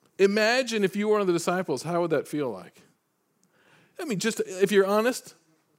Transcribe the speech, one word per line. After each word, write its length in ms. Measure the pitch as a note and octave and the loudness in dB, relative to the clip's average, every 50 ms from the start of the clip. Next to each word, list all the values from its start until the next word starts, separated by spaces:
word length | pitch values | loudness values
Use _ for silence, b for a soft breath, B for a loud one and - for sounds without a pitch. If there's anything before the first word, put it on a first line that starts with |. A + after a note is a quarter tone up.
| _ _ _ - | _ _ _ 2
Imagine 680 | F#3+ G3+ G3+ G#3+ G#3+ G#3+ A#3+ B3+ C4+ A#3 A3+ A3 G3+ | 2 4 4 4 2 2 2 2 0 0 -2 0 0
if 120 | F#3 - | 0 0
you 120 | G3+ G#3 G#3+ | 0 0 2
were 60 | G#3+ | 2
one 60 | G#3 | 2
of 60 | G3+ | 2
the 60 | F#3 F3 | 2 0
disciples, 500 | E3+ E3 - F3 F#3 F3+ - D3+ B2 - | 0 0 -2 -2 -2 -2 -2 -4 -4 -4
how 180 | D#3 F3 E3+ F3 | -2 -2 0 0
would 80 | E3+ | 0
that 180 | D#3 C3+ A2 - | 0 -2 -2 -2
feel 220 | - D3 C#3+ B2+ | -4 -4 -4 -4
like? 320 | G#2+ F#2 F2 - _ - - _ _ _ _ _ _ _ _ _ _ _ _ b b b b b b b b b b b | -6 -10 -14 -18 _ -20 -20 _ _ _ _ _ _ _ _ _ _ _ _ b b b b b b b b b b b
I 40 | F#4+ | -6
mean, 140 | D#4+ A3+ F3+ | -6 -4 -2
just 220 | G3 A3+ G#3+ - | -2 -2 -2 -4
if 320 | G3+ - F#3 G#3+ G3+ F3+ G#3 | -6 -8 -6 -4 -2 2 4
you're 140 | G3 G3 | 4 4
honest, 480 | F#3+ G3+ G#3+ A3 B3 B3 - - - - _ _ _ _ _ _ _ _ | 4 2 2 2 0 -2 -4 -8 -16 -20 _ _ _ _ _ _ _ _